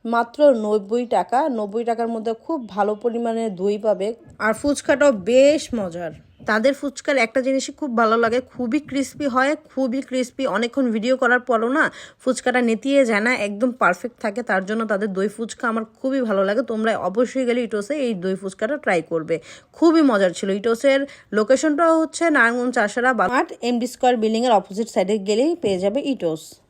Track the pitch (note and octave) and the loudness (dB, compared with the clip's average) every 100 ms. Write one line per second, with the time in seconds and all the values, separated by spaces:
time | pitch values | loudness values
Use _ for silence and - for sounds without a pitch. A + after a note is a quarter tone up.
0 | A3+ A#3 A#3 - D4 A#3 G#3+ G#3+ G3 A#3+ | 0 -2 -2 4 6 6 2 -2 0 -4
1 | A#3+ G#3 - B3 D#4 A3+ G#3 A3 A#3 A3+ | 0 0 2 0 0 -2 -4 -4 -4 -2
2 | A#3 A3+ A3 A3+ - D#4+ A3+ F#3 G3+ G#3 | -4 -4 -4 -6 -6 -6 -6 -2 -2 0
3 | A#3+ A#3 A#3 A3+ A3+ F3+ G3+ G#3 G#3+ F#3 | -4 -2 -2 -2 -4 -2 -2 0 0 0
4 | G3+ A#3 - - G#3+ A3 C#4+ C#4 - C#4 | -2 -6 -16 -4 -2 0 0 0 0 4
5 | D4 A3 F3 B3+ C#4 D#4 - A#3 F#3+ E3 | 4 4 2 6 6 4 -2 -6 -6 -6
6 | E3 D3+ _ _ - G#3+ B3 C4+ C#4+ - | -10 -12 _ _ -2 2 2 0 -8 -6
7 | - C4+ A3+ C4+ B3+ C4+ C4 C#4+ D4+ A#3 | -2 0 0 0 0 -2 -4 -8 -4 0
8 | A3+ A3+ A3+ A#3+ - - A#3+ C#4+ D4 C4+ | 2 2 2 0 -4 -8 -2 -4 -2 -6
9 | C4 - C#4+ B3 C4+ D4+ - - C4 C4+ | -6 -4 -2 0 0 -2 -6 -4 -2 -4
10 | C4+ B3+ B3+ - C4 F#3+ A#3 C4+ B3 A3 | -4 -4 -4 -4 -2 -2 -2 -2 -2 -2
11 | A#3 B3+ B3 B3 B3 A3+ A#3 C#4+ A3+ - | -2 0 2 0 2 0 2 0 0 -4
12 | - _ - A#3+ B3 B3 A#3+ A3 C4+ C#4 | -20 _ -4 -2 0 0 0 0 2 2
13 | B3 G#3 A#3 B3+ G3+ G3+ B3+ B3 F#3 F3+ | 4 2 0 -2 -4 -2 -2 2 0 0
14 | A#3+ _ A3 G#3 A#3+ F#3+ F#3 A3 A3 G3+ | -8 _ -6 -6 -2 -2 -2 -4 -2 -2
15 | G#3+ F#3 G#3 G#3 A3+ - A#3+ A3+ A3 _ | -2 -2 -4 -4 -10 -6 -4 -4 -8 _
16 | C4 C4+ A#3 G3 G3 G#3+ A#3+ A3 A3 G3+ | -4 -2 0 0 0 0 -2 -2 -2 -2
17 | F3 G3 B3 C4+ B3 A#3 A#3 G#3 G3+ D4+ | -2 0 0 0 -2 -2 -2 -6 -4 -4
18 | B3 G3 F#3 F#3+ F#3+ - A3 D4 C4 F3+ | -2 -2 -4 -6 -8 -6 -6 -4 0 -2
19 | D#3+ E3 D#3+ E3 - - _ - E4 D#4+ | 0 -6 -4 -6 -6 -20 _ 2 4 6
20 | C#4+ G#3 F#3 F3 G3 G3 A3+ A3+ C#4 C4+ | 4 4 2 0 -4 -2 -2 0 2 2
21 | C#4 - _ G#3 G#3 C4 D#4 D4 E4 D#4+ | -2 -12 _ -2 2 2 2 2 4 4
22 | D#4 - E4+ D4 A3+ B3 B3 B3 G#3 B3 | 0 0 2 4 4 2 -2 0 -2 0
23 | B3 A#3 F#3 C4 E4 - A#3+ A#3+ B3 - | 0 2 0 0 -2 -4 -4 -2 -4 0
24 | B3+ B3 A3 A3 B3 C4+ C#4 G3 A3 A3+ | 2 2 0 0 2 2 2 -8 -2 -2
25 | F#3 G#3+ F#3+ G#3+ D4 E4+ A3 F#3 G3 A#3+ | 0 -2 0 0 0 0 -2 0 0 -2
26 | C#4+ A#3 E3+ D#3 - - | -4 -2 -4 -4 -10 -20